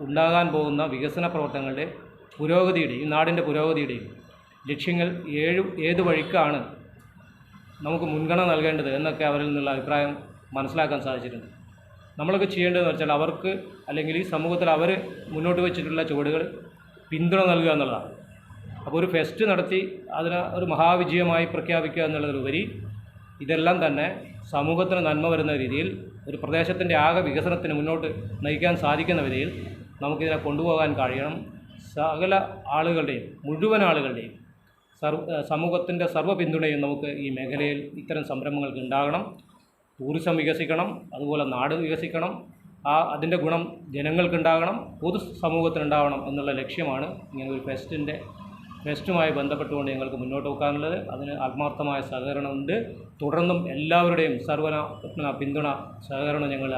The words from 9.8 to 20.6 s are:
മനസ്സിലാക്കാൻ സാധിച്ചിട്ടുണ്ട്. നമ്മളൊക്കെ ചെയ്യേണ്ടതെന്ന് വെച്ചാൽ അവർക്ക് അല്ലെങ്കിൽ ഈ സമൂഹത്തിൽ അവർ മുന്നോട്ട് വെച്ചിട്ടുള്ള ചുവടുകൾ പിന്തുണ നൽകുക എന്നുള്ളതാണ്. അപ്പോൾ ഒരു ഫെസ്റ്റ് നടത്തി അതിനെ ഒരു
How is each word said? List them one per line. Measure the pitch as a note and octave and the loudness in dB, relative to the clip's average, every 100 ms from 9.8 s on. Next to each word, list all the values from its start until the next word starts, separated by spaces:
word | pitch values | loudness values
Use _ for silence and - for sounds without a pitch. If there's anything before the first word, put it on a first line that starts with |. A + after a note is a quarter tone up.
| C3+ D3 C#3+ C#3+ - - - C3+ | 0 2 0 -2 -12 -20 -8 -4
മനസ്സിലാക്കാൻ | C3+ D#3+ D3+ C#3+ C3+ | -2 0 0 0 -4
സാധിച്ചിട്ടുണ്ട്. | B2+ B2 A#2 - - - - - - - - | -4 -6 -10 -14 -18 -20 -20 -20 -20 -16 -6
നമ്മളൊക്കെ | D#3 F#3+ G3 | 0 2 2
ചെയ്യേണ്ടതെന്ന് | F3+ F3+ F3+ E3+ | 2 4 4 4
വെച്ചാൽ | C#3 D3+ D3 | 2 2 2
അവർക്ക് | D#3+ D#3+ F#3 G3 - - - | 2 0 -4 -4 -8 -14 -6
അല്ലെങ്കിൽ | D3 D#3 D#3 | -2 0 -2
ഈ | F#3 | 0
സമൂഹത്തിൽ | D#3 E3 F3 E3+ D#3 | 0 0 2 4 4
അവർ | F3 F#3+ - - - | 4 2 -4 -10 -8
മുന്നോട്ട് | D#3 E3+ F3+ F3+ | -2 0 2 2
വെച്ചിട്ടുള്ള | F3 D3+ D#3+ D#3+ | 0 -2 -2 0
ചുവടുകൾ | C#3+ D3 D#3+ E3+ - - - - - - | 0 0 0 -2 -8 -18 -20 -20 -20 -6
പിന്തുണ | D#3+ E3+ F#3+ F#3 | 0 4 6 6
നൽകുക | E3+ D#3+ D3 | 6 4 4
എന്നുള്ളതാണ്. | C3+ A2 - - - - - - - - - | 2 -2 -6 -14 -18 -20 -20 -18 -16 -14 -4
അപ്പോൾ | D#3+ | 0
ഒരു | D#3+ | 2
ഫെസ്റ്റ് | E3 D#3 - G#3+ | 2 0 0 2
നടത്തി | F3+ - F#3+ G3 - - - | 2 2 0 -2 -6 -8 -4
അതിനെ | E3+ F3 - | -2 -2 -2
ഒരു | F3+ | -2